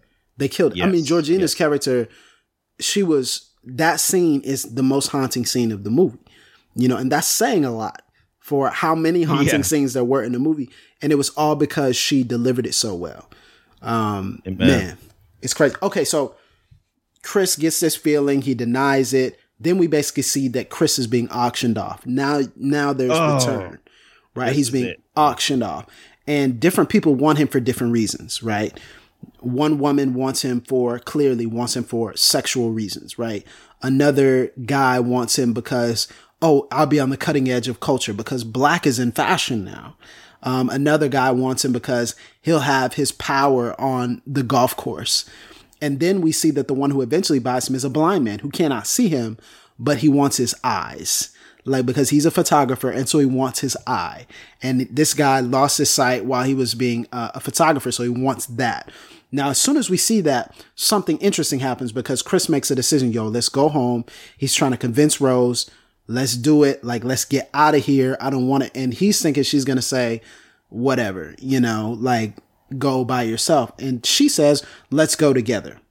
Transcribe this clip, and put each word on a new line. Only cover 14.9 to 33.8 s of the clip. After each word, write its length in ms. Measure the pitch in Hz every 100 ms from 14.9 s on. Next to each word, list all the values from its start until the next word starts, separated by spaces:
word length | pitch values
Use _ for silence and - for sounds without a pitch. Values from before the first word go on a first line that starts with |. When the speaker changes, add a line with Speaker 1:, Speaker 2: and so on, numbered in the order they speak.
| - - _ _ _
Speaker 1:
it's 120 | 127
crazy. 220 | - 147 117
Okay, 200 | 196 196 139
so 300 | 156 135 - _ _ _ _ _ _ _ _
Chris 340 | - - 185 -
gets 240 | 160 -
this 160 | 165 156
feeling, 460 | 156 147 143 139
he 120 | 135
denies 600 | 123 117 123 139 139 123
it. 240 | 131 127 - _ _
Then 180 | 156 185
we 100 | 170
basically 360 | 151 143 -
see 240 | 135 143 135
that 200 | 123 -
Chris 280 | - 156 -
is 100 | 117
being 220 | 123 117
auctioned 480 | 120 123 - 123 107
off. 280 | 98 - -
Now, 360 | 127 139 147 131 -
now 380 | 139 147 143
there's 180 | 135 127
Speaker 2:
Oh, 220 | 156 160 143
Speaker 1:
return, 440 | 127 - 90 - _ _ _ _ _
right? 140 | - 123
Speaker 2:
this 80 | 139
Speaker 1:
He's 100 | 127
Speaker 2:
is 40 |
Speaker 1:
being 140 | 131 123
Speaker 2:
it. 140 | - _ -
Speaker 1:
auctioned 460 | 151 123 - 139
off. 220 | 107 76 - - - _ -
And 340 | 147 139 120
different 300 | 165 185 160
people 240 | 214 165 131
want 240 | 147 151
him 80 | 139
for 100 | 139
different 320 | 120 120 120
reasons, 500 | 117 107 - 85 -
right? 360 | 113 104 110 - - - _ _ - -
One 380 | 123 123 151 151
woman 340 | 143 143 135
wants 300 | 123 131 131
him 180 | 131 123
for, 360 | 120 131 123 120
clearly 460 | - 151 139 120 113
wants 300 | 113 120 131
him 80 |
for 320 | 117 120 113 -
sexual 560 | - 143 - 131 117
reasons, 480 | 110 107 - - -
right? 260 | 117 107 - - - _